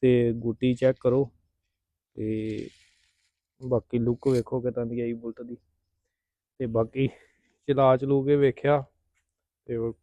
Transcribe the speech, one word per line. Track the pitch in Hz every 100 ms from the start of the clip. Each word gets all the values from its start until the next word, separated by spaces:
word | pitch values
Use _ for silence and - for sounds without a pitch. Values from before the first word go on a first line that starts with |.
ਤੇ | 131 123 120
ਗੁੱਟੀ | 117 117 117 127 123
ਚੈੱਕ | 131 131
ਕਰੋ | 127 127 131 _ _ _ _ _ _ _ _ -
ਤੇ | 107 110 110 107 - _ _ _ _ _ _ _ _ _
ਬਾਕੀ | 131 123 - 123
ਲੁੱਕ | 117 120 135
ਵੇਖੋ | 127 113 127
ਕਿੱਦਾਂ | 123 117 117
ਦੀ | 120
ਆਈ | 117
ਬੁਲਟ | 117 117 110
ਦੀ। | 120 120 _ _ _ _ _ _ _ _ _ _
ਤੇ | 127
ਬਾਕੀ | 113 113 135 135 - _ _ _ _ -
ਚਲਾ | 135 135 131
ਚਲੂ | 139 139 135
ਕੇ | 147
ਵੇਖਿਆ | 139 120 143 143 139 _ _ _ _ _ _ _ -
ਤੇ | 117
ਉਹ | 113 113